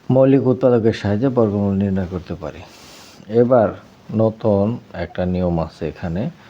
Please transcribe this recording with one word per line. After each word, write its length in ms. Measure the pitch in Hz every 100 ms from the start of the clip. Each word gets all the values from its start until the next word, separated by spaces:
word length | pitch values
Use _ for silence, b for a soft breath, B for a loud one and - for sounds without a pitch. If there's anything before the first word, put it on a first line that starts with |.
| -
মৌলিক 360 | 131 135 135 123
উৎপাদকের 460 | 127 131 120 110
সাহায্যে 360 | 104 101 104 135
বর্গমূল 440 | 123 110 101 101
নির্ণয় 340 | 98 101 95 90
করতে 220 | 90 -
পারি। 260 | 85 78 - - B B B B B -
এবার 420 | 113 120 127 98 90 - _ -
নতুন 640 | 110 110 104 113 98 101 123 -
একটা 320 | 95 85 - 90
নিয়ম 340 | 90 90 85
আছে 280 | 82 - 80
এখানে, 420 | - 90 180 214 - B